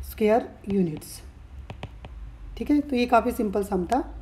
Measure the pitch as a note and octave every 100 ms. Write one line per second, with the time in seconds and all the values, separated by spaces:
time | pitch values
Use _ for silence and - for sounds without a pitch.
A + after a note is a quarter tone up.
0 | - - G#3+ A3 C#4 - A3 G3+ F3+ D#3
1 | - - - - - - - - - -
2 | - - - - - - A3+ D4 C#4+ B3
3 | B3 A#3 A#3 A#3 G#3+ G3+ G3 F#3+ E3+ A#3+
4 | E4 -